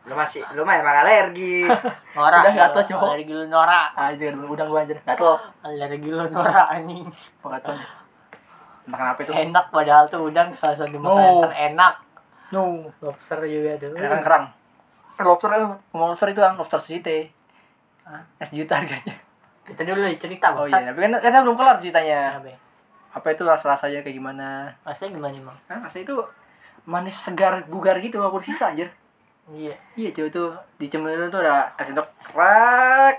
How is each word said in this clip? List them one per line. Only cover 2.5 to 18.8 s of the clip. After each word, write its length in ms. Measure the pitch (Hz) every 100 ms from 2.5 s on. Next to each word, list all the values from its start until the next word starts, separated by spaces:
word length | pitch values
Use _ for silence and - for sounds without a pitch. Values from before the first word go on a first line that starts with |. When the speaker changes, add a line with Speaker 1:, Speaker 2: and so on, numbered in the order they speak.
| 208
Speaker 3:
gatel, 240 | 170 151 196
Cok. 140 | 190 196
Speaker 2:
Alergi 260 | 147 156
lu, 140 | 156 156
Nora. 360 | 160 165 175 151
Speaker 3:
Anjir, 400 | - 165 147 147
udang 320 | 139 147 147 156
gua 160 | 156
anjir. 160 | 151 151
Gatel. 340 | - 139 170 156 - _
Speaker 2:
Alergi 480 | 156 147 143 147 151
lu, 140 | 160 165
Nora, 380 | 160 160 185 160
anjing. 380 | 165 165 175 170 - - _
Speaker 3:
Apa 100 | 143
gatel, 180 | 131 -
anjir? 160 | 143 - - _ _ _ - _ _ - _
Entah 140 | - 127
kenapa 220 | 127 127
itu. 100 | 143
Speaker 2:
Enak 340 | 151 165 175 -
padahal 360 | 156 147 147 147
tuh 140 | 170 156
udang 240 | 160 170
salah 220 | 135 156 143
satu 220 | 147 147
makanan 160 | 170 196 190
Speaker 3:
No. 120 | 175
Speaker 2:
terenak. 500 | 165 156 147 156 180 - _ _ _ _ _
Speaker 3:
No. 140 | 190 185 170 156 _
Speaker 2:
Lobster 400 | 147 143 - 156
juga 340 | 156 151 151 147
ada. 80 | 143
Speaker 3:
Enakan 260 | 165 143 156
kerang. 260 | - 156 135 _ _ _ _ _ _ -
Lobster 300 | 185 175 208
itu, 140 | 214 214 196 _
ngomong 160 | 165 170
lobster 200 | 170 202
itu 100 | 202
kan, 140 | 190 185
lobster 240 | 160 151
sate. 480 | - 170 170 156 156 _ _ _ _ _ _ _
Speaker 2:
Hah? 220 | 170 151 165 _
Speaker 3:
Yang 100 | 147
sejuta 240 | 147 156
harganya. 400 | 147